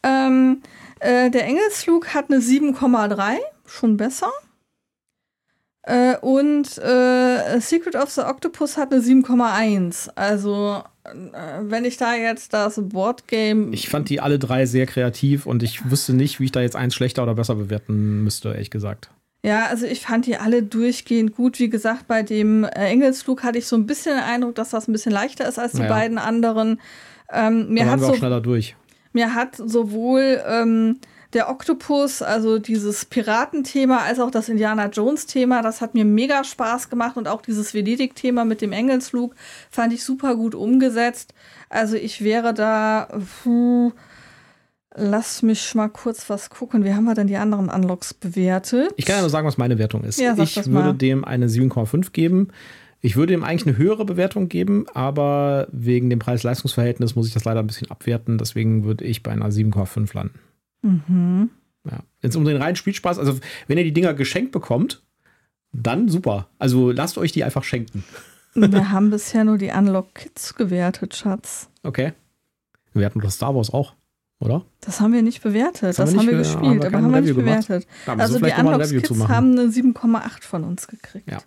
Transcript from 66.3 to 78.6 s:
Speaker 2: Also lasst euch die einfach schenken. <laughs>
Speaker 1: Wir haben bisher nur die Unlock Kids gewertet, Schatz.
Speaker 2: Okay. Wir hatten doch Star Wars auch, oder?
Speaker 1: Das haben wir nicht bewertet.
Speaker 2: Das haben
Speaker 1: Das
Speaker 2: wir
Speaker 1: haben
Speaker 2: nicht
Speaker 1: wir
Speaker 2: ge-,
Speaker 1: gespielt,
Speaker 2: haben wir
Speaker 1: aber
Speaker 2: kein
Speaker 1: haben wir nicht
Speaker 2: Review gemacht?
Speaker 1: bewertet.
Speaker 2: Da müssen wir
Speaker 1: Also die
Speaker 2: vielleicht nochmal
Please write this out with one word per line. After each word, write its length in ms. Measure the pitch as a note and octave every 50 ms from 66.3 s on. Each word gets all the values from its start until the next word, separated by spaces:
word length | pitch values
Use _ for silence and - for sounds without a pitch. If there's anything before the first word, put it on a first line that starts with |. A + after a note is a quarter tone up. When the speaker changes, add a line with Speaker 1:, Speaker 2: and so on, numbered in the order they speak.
| G#2 G2+ F#2+ _ _ _
Speaker 2:
Also 320 | - C3+ B2 B2+ B2+ B2
lasst 260 | B2 B2+ D3 F3 -
euch 160 | - F3+ D#3+ -
die 100 | D#3+ -
einfach 220 | - - C#3 B2+
schenken. 400 | - - B2 A2+ - - G2+ F#2+ - - - - -
<laughs> 240 | _ _ _ _ _
Speaker 1:
Wir 360 | - G#3 G3+ G3 G3+ G3 G3
haben 180 | G3 F#3+ G#3 G#3
bisher 340 | G#3 G#3 - - - A3+ A3
nur 120 | G#3+ G#3+
die 140 | G3+ G3 F#3+
Unlock 440 | - F#3+ G3+ G3+ F#3+ F#3+ F#3 _ _
Kids 400 | - - - _ - - - -
gewertet, 600 | - A#3+ F#3 F3+ F3 F3 F3 F#3+ - - G3 -
Schatz. 520 | - - G#3 F#3+ A3 - - - - - _ _ _ _
Speaker 2:
Okay. 300 | D#3 C3+ - C3 D#3 D#3+ _ _ _ _ _ _ _ _ _ _ _ _ _ _ _ _
Wir 140 | G#2 G2+
hatten 120 | G2+ - A2
doch 100 | G#2 G2+
Star 240 | F#2+ - - C3 C#3
Wars 180 | C3 A2 A2 -
auch, 220 | C3 C#3 - _ _ _ _ _ _ _ _ _ _
oder? 260 | - A2 A#2+ E3 - _ _ _ -
Speaker 1:
Das 180 | - F3+ -
haben 140 | G#3 G#3+ A#3
wir 80 | A#3+ A3
nicht 200 | A3+ B3 - -
bewertet. 560 | A3 G3+ G#3+ B3 E4+ F4+ - - F#3 F3+ -
Speaker 2:
Das 0 |
haben 60 | -
Speaker 1:
Das 80 | D3 F3
Speaker 2:
wir 40 | G#3
Speaker 1:
haben 60 | A3
Speaker 2:
nicht 0 |
Speaker 1:
wir 60 | A#3 -
Speaker 2:
ge-, 20 | D#3+ D#3+
Speaker 1:
gespielt, 200 | - - - -
Speaker 2:
haben 80 | - A#2+
wir 60 | - -
Speaker 1:
aber 80 | F#3
Speaker 2:
kein 140 | G3+ G#3 A3+
Speaker 1:
haben 80 | A#3+ B3+
wir 60 | C4 C#4
nicht 80 | D#3
Speaker 2:
Review 140 | C#3 B2+ B2
gemacht? 220 | A#3 A3 A3 G#3+
Speaker 1:
bewertet. 220 | - G3+ F3+ - _ - - -
Speaker 2:
Da 100 | - B2
müssen 40 | A2
wir 40 | A3+
Speaker 1:
Also 120 | A3 A#3
die 40 | B3
Speaker 2:
vielleicht 160 | A3+ - -
nochmal 160 | -